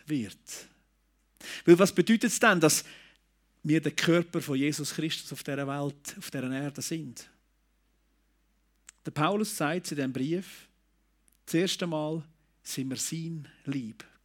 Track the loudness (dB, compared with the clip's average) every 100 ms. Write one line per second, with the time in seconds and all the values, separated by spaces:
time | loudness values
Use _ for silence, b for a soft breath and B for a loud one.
0 | -6 -4 -4 -10 -16 -16 -18 _ _ _
1 | _ _ _ -20 B B 8 8 8 4
2 | 4 4 2 4 4 6 6 4 -2 B
3 | B B _ _ _ _ 0 2 0 0
4 | 2 2 2 -4 -2 -2 0 -2 -6 -6
5 | -6 -6 -10 -12 -8 -6 -4 -4 -6 -8
6 | -14 -14 -10 -6 -6 -4 -6 -8 -8 -8
7 | -8 -14 -20 _ _ _ _ _ _ _
8 | _ _ _ _ _ _ _ _ -20 -18
9 | -8 0 0 2 -2 -2 -2 -2 -4 -4
10 | -4 -2 -2 -4 -6 -16 -20 _ _ _
11 | _ _ _ _ -2 2 2 0 -2 -2
12 | -4 -6 -8 _ _ _ -10 -6 -6 -4
13 | -6 -6 -6 -8 -12 -12 -6 -6 -6 -12
14 | -20 _